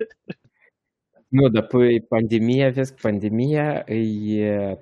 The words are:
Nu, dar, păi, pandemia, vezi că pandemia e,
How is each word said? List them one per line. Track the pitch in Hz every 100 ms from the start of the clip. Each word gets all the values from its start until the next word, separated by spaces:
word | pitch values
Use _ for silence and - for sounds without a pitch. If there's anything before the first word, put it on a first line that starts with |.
| 453 _ - - _ _ _ _ _ _ _ _ _
Nu, | 131 139
dar, | 110 107
păi, | 123 123 117
pandemia, | 113 113 113 113 113 131 135
vezi | 127 131
că | -
pandemia | 113 104 104 110 135 151 151 143 -
e, | 110 110 107 104 107 104 104 98 95